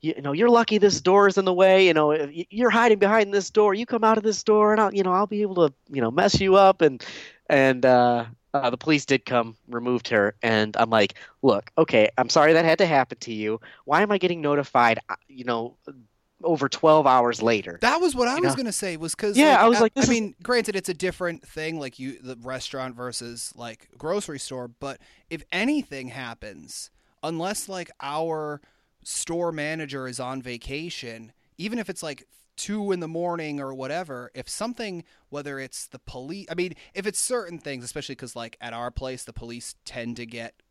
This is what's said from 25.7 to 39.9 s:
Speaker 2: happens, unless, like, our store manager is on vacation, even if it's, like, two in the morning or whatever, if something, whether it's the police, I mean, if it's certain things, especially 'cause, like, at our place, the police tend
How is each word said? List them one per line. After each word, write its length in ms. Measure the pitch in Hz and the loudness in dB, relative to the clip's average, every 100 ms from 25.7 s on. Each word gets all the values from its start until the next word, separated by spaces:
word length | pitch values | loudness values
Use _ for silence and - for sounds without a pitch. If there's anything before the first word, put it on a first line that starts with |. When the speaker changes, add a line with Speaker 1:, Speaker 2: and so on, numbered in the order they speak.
| 302 - 135 127 | -2 -4 -10 -12
Speaker 2:
happens, 840 | 120 123 117 107 82 - - - _ _ _ | -12 -12 -12 -16 -18 -18 -16 -18 _ _ _
unless, 460 | 156 165 180 208 - | -8 -6 -6 -6 -8
like, 220 | 185 170 - | -12 -12 -12
our 600 | 139 151 165 156 151 147 _ _ _ _ | -8 -4 -4 -4 -6 -10 _ _ _ _
store 480 | - - - 170 175 | -12 -10 -6 -4 -4
manager 560 | 156 147 160 151 135 127 | -4 -6 -6 -8 -10 -10
is 100 | 120 | -10
on 220 | 127 135 | -8 -10
vacation, 920 | 127 120 - 139 170 - 120 113 113 _ _ - | -10 -12 -10 -10 -10 -12 -14 -14 -18 _ _ -12
even 200 | 190 240 | -8 -8
if 120 | 208 | -8
it's, 120 | 175 | -10
like, 240 | 160 135 _ _ _ - | -10 -12 _ _ _ -14
two 340 | - 214 202 | -8 -6 -4
in 80 | 180 | -4
the 80 | 160 | -4
morning 520 | 165 175 170 156 143 | -6 -6 -6 -6 -8
or 140 | 135 | -8
whatever, 560 | 131 131 160 175 127 123 | -10 -8 -8 -8 -12 -14
if 140 | - - | -16 -14
something, 560 | - 226 240 220 175 160 _ _ | -8 -8 -8 -10 -10 -14 _ _
whether 300 | 143 143 135 | -12 -10 -10
it's 260 | 135 - - | -12 -14 -16
the 100 | 127 | -18
police, 480 | - 131 135 196 185 | -16 -16 -12 -14 -10
I 40 | |
mean, 200 | 170 180 160 - | -6 -6 -6 -16
if 120 | 190 202 | -10 -8
it's 120 | - | -6
certain 380 | - 247 180 170 | -4 -4 -6 -12
things, 260 | 147 131 | -10 -12
especially 300 | 120 147 139 | -10 -12 -12
'cause, 200 | 131 123 | -12 -14
like, 220 | 120 113 - | -12 -14 -12
at 100 | 120 | -12
our 180 | 117 123 | -8 -8
place, 340 | - 131 127 | -8 -8 -10
the 80 | - | -14
police 400 | - 117 120 - - | -14 -14 -14 -14 -18
tend 320 | - | -16